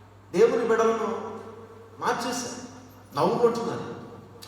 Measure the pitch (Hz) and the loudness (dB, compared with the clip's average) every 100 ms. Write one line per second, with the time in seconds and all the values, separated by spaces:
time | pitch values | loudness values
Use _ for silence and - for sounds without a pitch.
0 | - - - 175 233 - 226 226 226 220 | -20 -20 -2 6 6 6 2 4 4 2
1 | 208 - - - - - - - - - | -2 -4 -8 -10 -14 -16 -18 -18 -18 -4
2 | 233 247 254 - - - - - - - | -2 -2 -2 -4 -6 -10 -14 -16 -20 -20
3 | - 143 175 233 233 233 - 120 131 - | -6 0 2 4 4 2 -4 -4 -8 -10
4 | - - - - | -14 -16 -18 -12